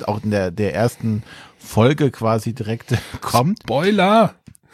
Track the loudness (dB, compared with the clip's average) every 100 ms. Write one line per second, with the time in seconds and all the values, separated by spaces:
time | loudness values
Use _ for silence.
0 | -4 -4 -2 -2 -2 -2 -2 0 -2 -2
1 | -4 -4 -6 -18 -20 _ -6 2 2 4
2 | 0 0 -2 0 -2 -8 -6 -6 -2 -4
3 | -4 -12 -2 0 0 -2 -2 0 2 2
4 | 4 4 4 0 -20 -20 _